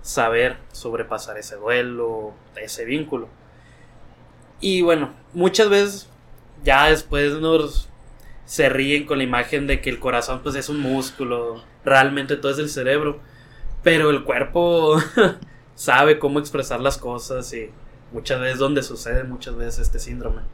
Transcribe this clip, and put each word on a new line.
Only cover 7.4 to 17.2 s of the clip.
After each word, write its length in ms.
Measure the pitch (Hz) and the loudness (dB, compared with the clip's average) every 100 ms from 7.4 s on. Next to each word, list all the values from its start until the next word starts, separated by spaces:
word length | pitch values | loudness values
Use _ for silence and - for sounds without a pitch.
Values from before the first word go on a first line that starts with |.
| 160 160 147 - - - - - - - - | 2 2 4 -2 -2 -16 -20 -20 -20 -20 -10
se 220 | - 135 | 2 2
ríen 360 | 131 139 147 147 | 2 0 0 0
con 120 | 139 | -2
la 40 | |
imagen 420 | 127 123 120 147 139 | 0 -2 0 -4 0
de 140 | 131 | -2
que 100 | 135 | -2
el 100 | 120 | -4
corazón, 420 | 127 123 - 127 | -2 -2 -2 -6
pues, 120 | 143 135 | -6 -6
es 120 | 131 | -6
un 100 | 147 | -4
músculo, 840 | 135 135 131 - 123 120 117 113 - - 131 | -2 -2 -4 -6 -4 -4 -6 -10 -16 -8 4
realmente 500 | 135 139 139 135 143 | 4 4 0 -4 -2
todo 160 | 139 | -2
es 80 | 139 | -2
el 100 | 151 | -4
cerebro, 500 | 139 127 147 151 143 - - - - - - | -2 0 0 0 -6 -14 -20 -20 -10 -8 0
pero 280 | 175 160 151 | 2 4 4
el 140 | 139 | 2
cuerpo 760 | 139 123 135 170 175 170 156 156 156 - 190 185 | 0 -2 0 2 2 4 4 4 2 4 4 2
<laughs> 380 | - - - - | -16 -20 -20 -6
sabe 440 | - 131 147 151 | 4 6 6 4
cómo 200 | 143 143 | 2 -2
expresar 420 | 147 143 127 123 | -2 -6 -4 0
las 160 | 135 - | 0 -2
cosas 560 | 123 120 | -8 -10